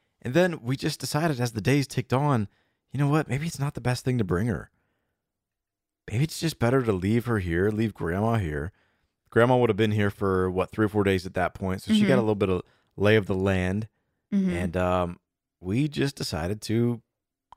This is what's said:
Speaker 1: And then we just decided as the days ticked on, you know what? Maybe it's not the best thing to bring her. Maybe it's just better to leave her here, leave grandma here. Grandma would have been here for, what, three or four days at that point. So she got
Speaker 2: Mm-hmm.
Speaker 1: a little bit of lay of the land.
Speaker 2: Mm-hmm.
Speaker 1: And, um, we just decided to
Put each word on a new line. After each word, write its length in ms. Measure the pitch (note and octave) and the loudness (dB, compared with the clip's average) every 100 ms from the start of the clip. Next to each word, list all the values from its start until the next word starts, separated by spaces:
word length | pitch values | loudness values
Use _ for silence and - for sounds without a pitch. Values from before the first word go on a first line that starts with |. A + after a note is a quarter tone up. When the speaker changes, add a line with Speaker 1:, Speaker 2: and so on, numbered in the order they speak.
| _ _ | _ _
Speaker 1:
And 120 | A#2+ | -2
then 260 | C#3+ F3+ D#3+ | 2 2 0
we 140 | A#2 C3+ | -6 -4
just 240 | E3 - | -4 -6
decided 400 | B2+ D3 E3 B2+ | -4 -2 -2 -2
as 120 | A#2+ | -4
the 80 | A2 | -2
days 260 | F#2 C#3+ C3+ | 2 2 0
ticked 240 | - - | -4 -2
on, 340 | B2 D3 B2 G2+ _ _ _ _ | 0 0 0 -2 _ _ _ _
you 80 | C3 | -2
know 80 | C#3+ | 0
what? 200 | D#3 - | 0 0
Maybe 180 | C3 E3 | -4 -6
it's 120 | - | -6
not 140 | C#3 - | -6 -4
the 60 | |
best 220 | A#2+ B2 C3+ | -4 -2 -2
thing 120 | B2 | -2
to 60 | |
bring 240 | F#2 F2 A#2+ | 0 -2 -2
her. 220 | F#2 - _ _ _ _ _ _ _ _ _ _ _ _ _ - | -4 -8 _ _ _ _ _ _ _ _ _ _ _ _ _ -8
Maybe 120 | G#2+ | -4
it's 160 | D#3 - | -2 -2
just 200 | E3 - | -6 0
better 220 | A#2+ C3+ | 2 2
to 80 | A#2 | 2
leave 340 | F#2+ F#2+ A#2 A#2+ | 0 2 0 0
her 140 | A2 | -2
here, 300 | F2 E2+ G2+ | 0 0 0
leave 240 | G#2+ A2+ | 0 -4
grandma 420 | - E2+ F2+ A2 A2+ | -4 -4 -2 0 0
here. 340 | E2 D2 E2 - _ _ _ _ _ | -2 -4 -8 -12 _ _ _ _ _
Grandma 280 | A#2 A#2+ B2+ | 4 6 6
would 120 | A#2+ | 4
have 80 | G2+ | 2
been 140 | A2 | 2
here 180 | G#2+ G2+ | 2 0
for, 400 | - G2+ F#2 F#2 | 0 0 2 2
what, 220 | F#2 F2 | 0 -2
three 140 | - G#2+ | 0 0
or 40 | |
four 140 | G#2 | 2
days 220 | G2 F#2+ F#2 | 2 2 -2
at 80 | F#2 | -4
that 180 | E2+ | -4
point. 280 | - F#2+ F#2+ | -4 -6 -4
So 120 | - | 0
she 80 | G#3+ | 2
got 60 | G3+ | 4
Speaker 2:
Mm-hmm. 0 | C3 | 4
Speaker 1:
a 20 | |
little 140 | A2 G2+ | 2 0
bit 140 | G2 | 0
of 120 | F2+ - _ _ - | 0 -4 _ _ -2
lay 200 | G2+ A2 | 4 4
of 100 | F#2 | 2
the 80 | F#2+ | 0
land. 520 | F#2+ F#2+ F#2 G2+ A2 _ _ _ - | 0 0 0 -2 -6 _ _ _ -4
Speaker 2:
Mm-hmm. 160 | G3+ F#3 | 0 0
Speaker 1:
And, 280 | F3 F2+ F2+ | 0 -2 0
um, 420 | F2+ F2+ F2 F2 _ _ _ _ | 0 0 -2 -6 _ _ _ _
we 280 | F#2 A2+ D3+ | -4 -2 -2
just 280 | C#3+ C#3 - | -2 -4 -4
decided 460 | - D#2+ F2 G#2+ | -8 -6 -4 -6
to 380 | - A2 A#2+ A#2 _ _ _ _ _ | -2 0 0 -2 _ _ _ _ _